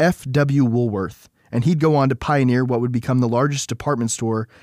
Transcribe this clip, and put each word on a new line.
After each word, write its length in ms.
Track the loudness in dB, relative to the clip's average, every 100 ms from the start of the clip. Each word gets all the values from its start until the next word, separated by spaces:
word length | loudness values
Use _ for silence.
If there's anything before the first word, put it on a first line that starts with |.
F 240 | 0 0 -2
W 340 | 0 2 2
Woolworth, 640 | 2 2 0 -2 -6 -8 -20 _ _
and 120 | -2
he'd 160 | 0 2
go 140 | 2 2
on 120 | 2
to 80 | 0
pioneer 480 | 0 0 2 2
what 160 | 2 0
would 120 | 0
become 260 | -2 0 0
the 100 | 2
largest 400 | 2 0 -2 -6
department 420 | -6 -4 -2 -2
store 380 | -4 -2 -2 -6 -12